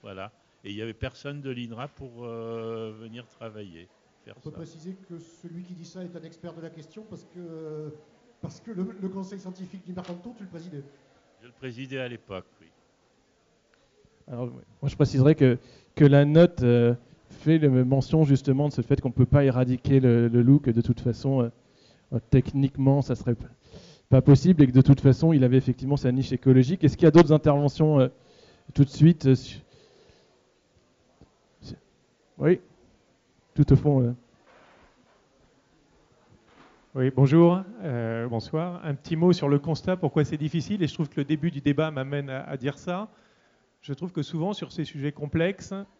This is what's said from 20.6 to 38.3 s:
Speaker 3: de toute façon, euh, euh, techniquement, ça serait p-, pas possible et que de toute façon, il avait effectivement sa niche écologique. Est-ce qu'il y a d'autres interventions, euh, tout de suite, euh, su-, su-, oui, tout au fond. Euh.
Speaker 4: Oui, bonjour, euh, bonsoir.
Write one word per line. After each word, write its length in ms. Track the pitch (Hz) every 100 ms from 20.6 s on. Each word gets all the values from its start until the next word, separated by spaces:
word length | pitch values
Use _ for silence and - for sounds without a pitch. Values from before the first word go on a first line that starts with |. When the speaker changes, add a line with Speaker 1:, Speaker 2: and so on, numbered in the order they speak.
| 147
Speaker 3:
de 100 | 113
toute 180 | 117 120
façon, 440 | 127 113 139 135
euh, 60 | 117 - _ _ _ _ _
euh, 60 | 120 -
techniquement, 720 | 135 123 135 139 139 135 139
ça 140 | 131 123
serait 200 | - 120
p-, 100 | - _ _ - - _ _
pas 120 | 131
possible 420 | 127 135 180 175
et 40 | 135
que 40 |
de 80 | 127
toute 180 | 131 135
façon, 320 | 139 127 165
il 100 | 160
avait 140 | 127 131
effectivement 400 | 127 123 131 143
sa 140 | 135
niche 200 | 127 127
écologique. 520 | 127 135 131 127 185
Est-ce 140 | 143 -
qu'il 80 | 170
y 20 |
a 40 |
d'autres 200 | 156 156
interventions, 680 | 151 156 143 143 - 156 147
euh, 80 | 127 - _ _ _ _ _
tout 100 | -
de 60 | 139
suite, 380 | - 156 170 135
euh, 80 | 131
su-, 260 | - - - _ _ _ _ _ _ _ _ _ _ _ _ _ _ _ _ _ _ _
su-, 140 | - - _ _ _ _ _ _
oui, 220 | 143 180 _ _ _ _ _ _ _ _ _ -
tout 160 | 147
au 40 | 135
fond. 240 | 147 139
Euh. 120 | 120 123 _ _ _ _ _ _ _ _ _ _ _ _ _ _ _ _ _ _ _ _ _ _ _ _ _ _ _ 135
Speaker 4:
Oui, 160 | 131 131
bonjour, 460 | 139 160 170 180 190 226
euh, 440 | 185 120 117 113
bonsoir. 580 | 120